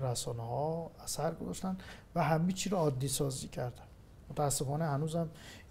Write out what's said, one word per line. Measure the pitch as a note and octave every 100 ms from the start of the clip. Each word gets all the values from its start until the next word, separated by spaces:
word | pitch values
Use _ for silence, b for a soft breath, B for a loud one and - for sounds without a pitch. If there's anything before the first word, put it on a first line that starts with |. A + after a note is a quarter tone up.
رسانه‌ها | C3+ A#2 - A#2 A#2 B2+ D3+ E3 E3 -
اثر | - - D#3
گذاشتن | E3 F3+ F3 F#3 F#3 b b b E3+
و |
همه | D3+ D#3+ F3
چی | F#3+ G3+
رو | F#3+
عادی | D#3 B2+ C3+
سازی | C3 C#3 C3+ -
کردن. | - B2+ - - - - - -
متاسفانه | D3 D3 - C3+ D3 E3
هنوزم | C#3 D#3 E3 E3 b b b b